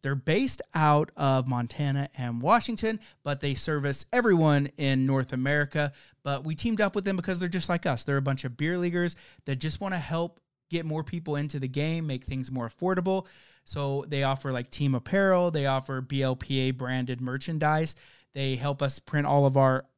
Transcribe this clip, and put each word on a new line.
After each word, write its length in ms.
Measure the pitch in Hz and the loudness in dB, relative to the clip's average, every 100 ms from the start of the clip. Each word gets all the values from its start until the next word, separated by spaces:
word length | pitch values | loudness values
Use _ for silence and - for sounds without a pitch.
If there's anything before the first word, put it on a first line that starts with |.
They're 140 | 139 139 | -2 -2
based 460 | - 165 262 - - - | 2 2 2 -2 -6 2
out 360 | 156 147 - - | 6 6 2 0
of 320 | 143 135 131 | 2 2 2
Montana 640 | 123 120 - 147 139 139 - | -2 -4 -2 -2 0 -4 -6
and 260 | 123 117 | -6 -2
Washington, 580 | 131 233 226 220 220 220 - _ | 2 2 2 -4 -2 -4 -8 _
but 160 | - 143 | -6 -4
they 140 | 143 135 | -2 -4
service 500 | - 151 143 139 - | -2 -2 -2 -4 -2
everyone 540 | 247 233 180 156 147 143 - | 0 4 6 6 4 2 -2
in 280 | 143 135 131 | 0 2 2
North 280 | 135 127 | 2 0
America. 580 | 127 127 147 143 123 143 - - _ | -2 0 0 0 -2 -2 -4 -20 _
But 200 | 139 139 | -6 -4
we 120 | 160 160 | -4 -4
teamed 260 | 233 220 | -2 2
up 120 | 208 | 2
with 120 | 202 196 | 0 -2
them 100 | 190 | -2
because 240 | 175 180 | -2 -2
they're 80 | 175 | -2
just 200 | 180 - | -2 -2
like 160 | 175 - | -2 0
us. 180 | 123 | -2
They're 140 | - 139 | 0 0
a 40 | |
bunch 220 | 139 135 | 0 -2
of 140 | 131 117 | -4 -4
beer 200 | 147 180 | -2 0
leaguers 380 | 175 175 175 175 - - - | 0 0 -2 -4 -20 -18 -6
that 100 | 135 | -4
just 220 | 156 - | -4 -4
wanna 180 | 196 185 | -4 -4
help 400 | 147 165 170 _ _ _ _ | -4 -2 -4 _ _ _ _
get 160 | 170 165 | -4 -2
more 180 | 156 | -4
people 320 | 156 175 165 147 | -4 -6 -4 -4
into 220 | 147 147 | -2 -4
the 80 | 131 | -4
game, 380 | 131 151 165 160 | -2 -2 -2 -2
make 200 | 131 - | -6 -6
things 260 | 131 127 | -6 -6
more 160 | 131 117 | -6 -6
affordable. 580 | - 180 185 180 190 185 - - _ - | -2 0 0 2 -2 -2 -18 -20 _ -12
So 380 | - 143 139 143 | -6 -2 -4 -4
they 160 | 143 | 0
offer, 280 | 135 135 139 | 0 0 -2
like, 180 | 127 120 | -4 -4
team 220 | - 143 | -2 0
apparel, 580 | 131 - 196 196 185 175 | 0 0 2 4 4 4
they 140 | 160 139 | 2 0
offer 340 | 135 131 131 | 0 -2 -8
B 200 | 131 139 | -4 -2
L 140 | 131 127 | 0 -2
P 240 | - 135 | -2 0
A 120 | 131 | 0
branded 500 | 131 127 127 123 123 | 0 -2 -4 -4 -4
merchandise. 760 | 127 135 - 160 151 156 160 - - _ _ | -4 -6 -4 -2 2 2 0 -6 -16 _ _
They 240 | 143 135 131 | -6 -4 -2
help 240 | 143 139 | -2 -2
us 180 | 139 - | -2 -4
print 260 | - 151 143 | -4 -2 4
all 200 | 143 139 | 6 6
of 100 | 135 | 6
our 300 | 135 131 - | 4 4 -4